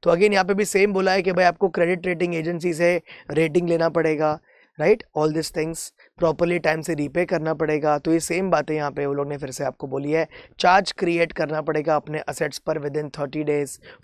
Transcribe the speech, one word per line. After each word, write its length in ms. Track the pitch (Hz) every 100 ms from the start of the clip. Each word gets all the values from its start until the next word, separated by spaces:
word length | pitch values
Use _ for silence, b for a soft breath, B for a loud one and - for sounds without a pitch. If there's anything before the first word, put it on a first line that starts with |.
तो 120 | 175 170
again 180 | 208
यहाँ 120 | 202 185
पे 80 |
भी 120 | 202 208
सेम 280 | 202 202
बोला 180 | 190 190
है 100 | 190
कि 100 | 190
भाई 140 | 185 180
आपको 240 | 175 196
क्रेडिट 380 | 165 170 180 180
रेटिंग 280 | 175 180 170
एजेंसी 380 | 160 175 175
से 280 | 160 170 175 B B B
रेटिंग 380 | - 160 180 175
लेना 200 | 165 165
पड़ेगा, 500 | 165 160 151 156 151 b b b -
राइट? 240 | 156 226 - 151
All 160 | 156
these 180 | 156 156 -
things 240 | 160 160 - _ b -
properly 400 | 170 151 175 175 160
time 160 | 160 156
से 80 | 160
रीपे 300 | 147 151 175
करना 280 | 170 156
पड़ेगा। 440 | 156 156 156 151 147
तो 160 | 160
ये 60 | 165
सेम 300 | 156 170 190
बातें 240 | 165 147 156
यहाँ 160 | 147
पे 140 | 139 143
वो 80 |
लोग 140 | 143 143
ने 100 | 143
फिर 140 | 139
से 120 | 131
आपको 240 | 139 - 139
बोली 240 | 135 139
है, 160 | 156 160 B B _
चार्ज 320 | 180 190 190 -
क्रिएट 320 | 175 170 165
करना 280 | - 156 156
पड़ेगा 340 | 151 151 151 151
अपने 240 | 151 151 -
असेट्स 320 | 147 151 - -
पर 120 | 156 147
within 240 | 147 151 -
thirty 260 | 143 151 151
days 280 | 147 143 - B B